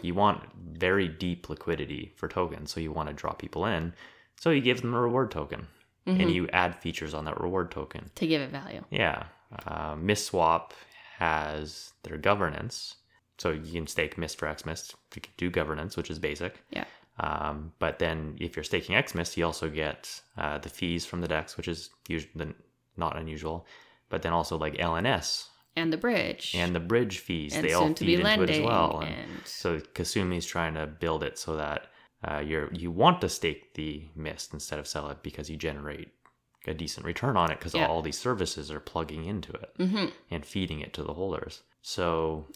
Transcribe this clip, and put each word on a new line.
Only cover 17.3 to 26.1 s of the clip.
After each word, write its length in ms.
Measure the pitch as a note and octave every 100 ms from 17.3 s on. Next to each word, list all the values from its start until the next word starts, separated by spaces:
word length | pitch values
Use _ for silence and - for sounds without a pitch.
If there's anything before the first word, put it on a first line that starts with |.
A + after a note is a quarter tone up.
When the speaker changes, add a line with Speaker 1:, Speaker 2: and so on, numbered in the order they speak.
| D#2 D#2 D2 D#2+ -
Speaker 1:
but 180 | E2 -
then 380 | E2+ D#2+ D#2 -
if 160 | E2+
you're 80 | -
staking 300 | - F#2 -
X 200 | G2+ - E2+
Mist, 200 | E2+ -
you 80 | E2+
also 220 | D#2 D#2+
get, 500 | D2+ D2+ - - - - -
uh, 220 | D2+ D2
the 100 | -
fees 360 | - F2 E2 -
from 160 | F2
the 60 | E2+
DEX, 280 | D#2 D#2 -
which 100 | -
is 240 | E2 - _ -
usu-, 200 | E2 D#2 E2
the, 180 | D#2+ - _ _ _ -
not 200 | E2 D2+
unusual. 500 | D#2+ D2+ D#2 E2+ - - - _ _
But 120 | E2+
then 100 | E2
also, 240 | E2+ D#2+ E2
like, 180 | D#2 C#2
L 160 | E2+ E2
N 100 | A#2
S. 440 | A2 - - - _ _
Speaker 2:
And 180 | - E3
the 60 | -
bridge. 540 | A#3+